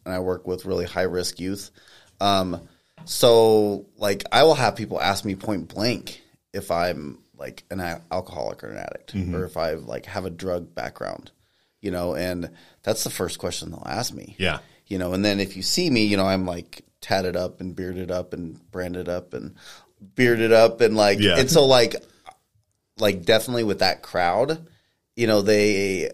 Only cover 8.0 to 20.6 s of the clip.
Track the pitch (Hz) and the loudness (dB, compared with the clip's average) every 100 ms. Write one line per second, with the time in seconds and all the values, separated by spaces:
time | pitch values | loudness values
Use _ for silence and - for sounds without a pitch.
8 | - 90 90 90 53 - 55 50 50 - | -8 -8 -8 -8 -10 -10 -14 -12 -12 -14
9 | - 101 92 87 90 82 82 78 60 64 | -10 -6 -4 -4 -6 -4 -4 -4 -8 -12
10 | - 104 92 85 95 87 85 - - - | -10 -10 -10 -8 -6 -6 -6 -10 -12 -10
11 | 50 - - _ _ _ _ _ 101 90 | -10 -12 -16 _ _ _ _ _ -8 -4
12 | 87 71 90 87 82 - _ _ - 107 | -4 -4 -4 -6 -8 -14 _ _ -4 -4
13 | 117 - 92 - 92 - 82 78 - 87 | -4 -4 -6 -6 -8 -8 -10 -12 -8 -6
14 | 127 - - - 92 76 - _ - 95 | -6 -10 -16 -4 -4 -4 -8 _ -8 -6
15 | 90 95 104 101 95 95 92 - 175 123 | -4 0 2 0 -2 -4 -4 0 2 2
16 | 107 101 95 95 92 90 - - - _ | 2 2 2 0 -2 -6 -12 -18 -20 _
17 | - 98 92 87 90 - 92 87 92 92 | -2 -2 0 -2 -4 -8 -10 -8 -8 -8
18 | 90 90 90 85 85 82 _ 92 90 90 | -6 -6 -6 -10 -12 -14 _ -8 -8 -6
19 | 87 90 - 62 57 - - - _ _ | -6 -8 -8 -12 -14 -18 -20 -20 _ _
20 | 101 - 123 117 113 113 | -8 2 4 4 6 8